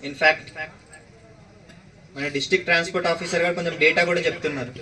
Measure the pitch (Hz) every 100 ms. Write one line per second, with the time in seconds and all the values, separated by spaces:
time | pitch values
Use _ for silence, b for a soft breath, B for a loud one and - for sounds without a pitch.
0 | 143 139 156 156 - 160 156 - - -
1 | - - - - - - - - - -
2 | - 139 143 139 - 185 - 170 170 -
3 | 175 165 170 170 175 175 170 - - 170
4 | 175 170 165 - 151 143 120 -